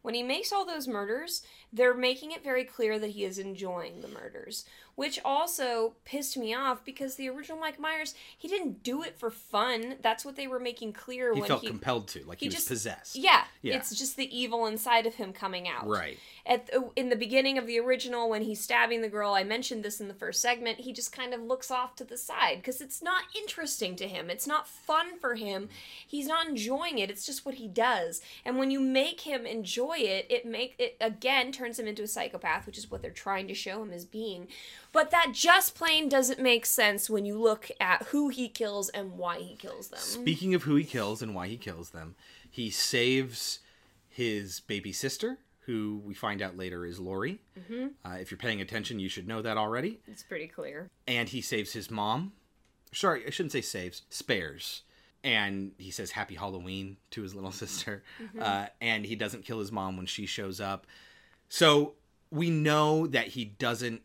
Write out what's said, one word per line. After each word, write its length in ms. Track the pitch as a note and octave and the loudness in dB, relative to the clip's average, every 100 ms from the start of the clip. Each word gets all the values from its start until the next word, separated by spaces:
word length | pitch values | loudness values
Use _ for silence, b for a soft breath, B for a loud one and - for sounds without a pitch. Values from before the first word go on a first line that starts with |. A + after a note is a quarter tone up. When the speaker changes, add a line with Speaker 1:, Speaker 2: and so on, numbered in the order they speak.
Speaker 1:
when 120 | - | -2
he 100 | A#3+ | -2
makes 300 | B3 D4+ A#4 | 0 -2 0
all 120 | G4+ F4+ | 0 0
those 220 | D#4+ C4 | -4 -2
murders, 540 | G#3 G3+ B3 E4+ - B B B | -2 -2 -2 -2 -6 B B B
they're 200 | A3+ B3 | 6 6
making 380 | B3 B3+ C4 D4+ | 6 2 0 -6
it 120 | D#4+ | -8
very 200 | C#4 B3+ | 0 0
clear 340 | B3+ - A3 G#3+ | 0 0 2 2
that 100 | G#3+ | -2
he 140 | G#3 G3 | -2 -4
is 120 | F#3 | -4
enjoying 640 | G3 F#3+ F#3+ F3+ E3 F3 | -8 -6 -4 -4 -6 -10
the 60 | - | -12
murders, 560 | G#3+ - - - A3+ - B B - | -12 -12 -12 -10 -10 -12 B B -4
which 240 | C#4+ - - | -4 0 2
also 720 | C#4 F4 - B3+ A#3 A3+ - - | 2 2 0 0 2 0 -2 -6
pissed 320 | C#4 C4+ C4+ | -4 -4 -4
me 160 | A3 A#3+ | -2 0
off 280 | C4+ B3+ - | 0 0 -6
because 300 | C4+ C4+ C4 | -8 -8 -4
the 120 | C4 | -6
original 300 | C4+ D4+ D#4+ | -6 -8 -6
Mike 180 | D#4 D4+ | -6 -2
Myers, 360 | D#4 D#4+ D#4 - B B | -2 -2 -4 -8 B B
he 100 | D#4 | -4
didn't 360 | G4 D#4 F#3 | -2 -2 -4
do 200 | B3 C4+ | -4 -4
it 160 | E4 - | -4 -4
for 100 | A#3 | -6
fun. 680 | A3 - G#3 A#3+ A#3 A#3 C4+ | -6 0 2 2 2 -2 0
That's 220 | A#3 A3+ | 2 2
what 140 | C#4 C4+ | -4 -8
they 100 | C#4 | -4
were 140 | B3+ | -2
making 320 | B3 A#3+ A3 | -4 -4 -8
clear 400 | G#3+ - B3+ B3 | -8 -8 -2 2
Speaker 2:
He 80 | A3 | 2
Speaker 1:
when 60 | C#3 | 2
Speaker 2:
felt 120 | B2+ | 0
Speaker 1:
he 60 | A2+ | 0
Speaker 2:
compelled 400 | G#2+ B2+ A#2+ G2+ | -4 0 0 -2
to, 140 | - C#2+ | -12 -12
like, 140 | F2 | -6
Speaker 1:
he 60 | - | -4
Speaker 2:
he 20 | |
was 80 | - | -2
Speaker 1:
just 120 | - | 0
Speaker 2:
possessed. 460 | A#2+ A2 E2+ - C4 | 0 -2 -6 -10 2
Speaker 1:
Yeah, 260 | F4+ - - - | 8 8 6 -6
Speaker 2:
Yeah. 140 | - C4 | -2 -2
Speaker 1:
it's 180 | - G#3+ | -2 -4
just 180 | C4+ - | -4 -4
the 200 | C4 A#3+ | -4 -2
evil 300 | B3 A#3 A3+ | -2 0 0
inside 400 | A3 A#3+ A#3 A3+ | 0 4 4 4
of 100 | A3+ | -2
him 180 | G3 | -8
coming 340 | F#3+ G3 F#3 F3+ | -6 -6 -4 -4
out. 180 | B2+ G#2+ | -4 -2
Speaker 2:
Right. 300 | G#2 D#2 - B B - | -2 -2 -8 B B 0
Speaker 1:
At 220 | B3 - | 0 2
the, 220 | C4 B3 - | 0 0 -2
in 140 | B3+ | 0
the 60 | A3+ | 0
beginning 400 | A3+ C4 C4 C4+ | 4 4 4 2
of 100 | A#3 | 2
the 100 | A#3 | 0
original, 500 | B3 B3+ B3+ A#3+ A#3 | 4 2 2 0 2
when 140 | G#3+ | 2
he's 180 | A3 G#3+ | 0 -4
stabbing 380 | - A#3+ A#3 A#3 | 2 4 6 2
the 80 | A3 | 0
girl, 240 | G#3 G#3 | 0 4
I 100 | G3 | 4
mentioned 400 | G3 A3+ B3+ A#3 | 2 -2 -2 -4
this 160 | G#3 G#3+ | -4 -6
in 80 | G3+ | -10
the 60 | |
first 280 | G3+ - - | -6 -2 2
segment, 380 | A#3+ A#3+ A3+ A3+ | 2 2 0 -4
he 140 | B3+ | -8
just 180 | A#3 A#3+ | -6 -8
kind 220 | - B3 | -6 -6
of 80 | B3 | -6
looks 280 | A#3 B3+ - | -2 -2 0
off 260 | B3+ B3+ - | -2 -2 -6
to 80 | B3 | -12
the 120 | B3 | -10
side 460 | - B3+ B3 C4+ | -6 2 4 4
'cause 160 | B3+ B3+ | -4 -6
it's 220 | C4+ - | -8 -6
not 240 | E4 F#4 - G#4+ | 0 0 0 -8
interesting 640 | G#4 - D4+ - F#3 F3+ | -8 -6 -4 -2 -4 -4
to 100 | G3 | -6
him. 220 | F3+ E3 | -6 -6
It's 180 | G3 C#4+ | -6 -2
not 220 | D4+ - | -2 -2
fun 500 | - - D#4 F4 F4 | -12 0 2 2 -2
for 160 | B3+ A3+ | -4 -2
him. 320 | G#3 G3 G#3 B B B B | -2 -4 -6 B B B B
He's 200 | C#4+ C#4 | -6 0
not 200 | E4 E4 | 0 0
enjoying 500 | C4 G#3+ C4+ E4+ C4+ | -2 0 0 0 0
it. 140 | G3 | -2
It's 140 | G3+ - | -4 -6
just 200 | C4+ C#4 | -6 -6
what 100 | C4 | -8
he 120 | A3 | -4
does. 540 | F3+ A#3+ G#3+ E3+ G#3 B B - | 4 4 4 0 -4 B B -2
And 120 | B3+ | 2
when 140 | C4+ | 2
you 80 | C#4 | 4
make 420 | C4 C4 D4+ E4+ | 6 6 4 0
him 240 | D#4 C4+ A#3 | -4 -4 -2
enjoy 520 | A3+ F#3 A#3 C4+ E4 | -6 -4 -2 0 2
it, 280 | G#3+ F#3+ - | 2 2 2
it 160 | A#3+ A#3+ | 0 0
make, 300 | A3+ B3+ - | -4 -4 -2
it 160 | A#3+ - | -2 0
again 500 | A3+ G#3+ B3+ C4+ B3 | -2 0 2 4 2
turns 260 | C4+ B3 A#3 | -2 -4 -4
him 80 | G#3+ | -4
into 160 | G#3 | -4
a 40 | G#3+ | -4
psychopath, 580 | A3 E3 F3+ E3+ E3 - | -2 -4 -2 -2 -2 -4
which 120 | G3+ | -12
is 120 | - | -10
what 120 | F#3+ | -8
they're 100 | D#3 | -8
trying 360 | - G3+ F#3+ F#3+ | -6 -2 -2 -2
to 40 | |
show 280 | F#3+ G3 G3+ | -6 -6 -8
him 80 | G#3 | -8
as 140 | F3 F3 | -10 -10
being. 420 | G#3+ A3 F3+ F3+ B B B B | -8 -8 -8 -12 B B B B
But 180 | D#4 D#4 | 2 6
that 200 | E4+ D#4+ | 6 4
just 420 | - E4 F#4 F#4 - | 4 8 8 6 2
plain 320 | E4 D#4 D4 | 4 4 6
doesn't 320 | C4+ B3+ C4 | 6 4 4
make 260 | B3+ A#3 - | 6 6 4
sense 440 | - G#3+ G3+ - | 6 6 6 2
when 160 | G#3+ G3+ | 0 0
you 120 | G#3+ | 6
look 320 | A3+ G#3+ - - | 6 6 -2 0
at 220 | F#3 F3+ | 4 4
who 260 | G#3+ C#4+ C#4+ | 4 2 2
he 180 | B3+ A#3+ | 0 -4
kills 400 | - A3 G3+ G3+ | -2 -2 0 -2
and 280 | G#3 F#3+ F3+ | -4 -6 -4
why 220 | F3 E3+ | -4 -4
he 140 | F3+ G#3+ | -8 -12
kills 340 | F#3 - - | -12 -12 -12
them. 100 | - | -8
Speaker 2:
Speaking 540 | - A#3+ A#3+ D#3+ F#3 | -6 0 0 2 4
of 100 | F3+ | 2
who 120 | C3+ D3 | 6 4
he 100 | D3+ | 4
kills 360 | B2+ G2+ A2 | -2 0 -2
and 140 | A2+ F#2+ | -4 -4
why 120 | F2+ | -6
he 100 | A#2 | -6
kills 320 | G#2 E2+ E2+ | -8 -8 -10
them, 260 | E2+ D#2+ E2+ B B B | -12 -12 -16 B B B
he 200 | - A2+ | -6 -4
saves 880 | - - B2+ B2 C3 C3 A#2 - - b b b b _ | 0 2 4 6 6 2 -4 -6 -6 b b b b _
his 540 | - A#2+ G#2 G2 F2+ | -2 0 0 -4 -10
baby 320 | - G#2 G2 | -4 -4 -4
sister, 460 | F2+ C3+ - A3+ C4 _ _ | -4 -4 -2 -2 -4 _ _
who 400 | - A#2 G#2+ G#2 G#2 | -4 -2 -2 -4 -8
we 80 | |
find 280 | G2 A2+ G2+ | -4 -2 -2
out 140 | F#2+ F2+ | -4 -4
later 300 | F#2 F2 F2 | -6 -4 -6
is 140 | F2+ | -6
Lori. 420 | F2+ F#2+ B2 G3+ _ - | -4 -2 -2 -4 _ -20
Speaker 1:
Mm-hmm. 280 | F3+ A#3 C4+ C#4 - | -10 -6 -6 -8 -12
Speaker 2:
Uh, 100 | F2+ | -10
if 160 | - | -10
you're 60 | F#2 | -4
paying 240 | B2 G#2 | -2 -2
attention, 380 | F#2+ A2+ G2+ A2+ | -2 -4 -4 -4
you 100 | F#2+ | -4
should 180 | - F#2 | -6 -6
know 140 | A2+ | -4
that 160 | A2 G#2+ | 0 0
already. 420 | G#2+ A#2 F3 A3+ - | 0 0 -2 -6 -16
Speaker 1:
It's 160 | G#3 | -18
pretty 240 | - F3 D#3+ | -10 -10 -10
clear. 420 | - D3 D3 F3+ _ - | -10 -10 -10 -14 _ -2
Speaker 2:
And 200 | A#2+ A#2 | 0 0
he 140 | B2+ | -4
saves 320 | - A2+ G2+ | 0 -2 -2
his 180 | A#2 G2 | -6 -6
mom. 400 | A2 G#2 B2 F#3+ - _ _ _ _ _ | -2 0 0 -2 -10 _ _ _ _ _
Sorry, 320 | - G3 C#3+ A2+ | 0 2 2 -2
I 20 | |
shouldn't 200 | - D#3+ | -4 -2
say 100 | C3+ | -2
saves. 420 | - G2+ F2+ - _ | -2 -6 -6 -10 _
Spares. 760 | - - A2 D#2+ C#2 - - b b b _ | -10 0 0 0 -8 -8 -10 b b b _
And 500 | C#3 A2 G2+ G2 G2 - | 2 2 2 -2 -6 -10
he 140 | F#2 | -12
says, 200 | - F#2+ | -8 -6
"Happy 240 | G#2+ G2+ D#2+ | -6 -6 -6
Halloween" 600 | G2 F#2 F2+ F#2+ G2 G2 _ | -8 -6 -8 -8 -8 -12 _
to 100 | - | -10
his 120 | G2 G2 | -10 -8
little 160 | F#2+ | -10
<laughs> 120 | F#2+ | -8
sister, 400 | A2 - - G2+ B B | -8 -6 -6 -8 B B
Speaker 1:
Mm-hmm. 180 | A3+ A3 | -14 -4
Speaker 2:
uh, 260 | A2 G2+ G#2 _ | 0 0 -2 _
and 260 | A#2 A2 G2+ | 0 0 -2
he 100 | G#2+ | -4
doesn't 260 | G#2+ A2 | -4 -6
kill 160 | - A2+ | -6 -6
his 120 | G2+ | -4
mom 240 | G#2+ F#2+ F#2 | -4 -4 -4
when 80 | F2+ | -6
she 200 | - G2 | -6 -6
shows 360 | - G2 F#2+ | -6 -6 -6
up. 260 | G2+ G2 - B B B B B _ | -4 -6 -10 B B B B B _
So 460 | - E3 D3 D3 - _ _ _ | 8 10 10 6 -2 _ _ _
we 180 | D3+ E3+ | 0 2
know 560 | D#3+ D3+ D3+ D3+ D#3 D#3+ | 4 6 6 8 6 4
that 220 | C3 G#2+ | 2 0
he 140 | C3 | -4
doesn't 600 | G#2+ G2+ B2 A#2 B2 A2+ | -6 0 0 2 -2 -4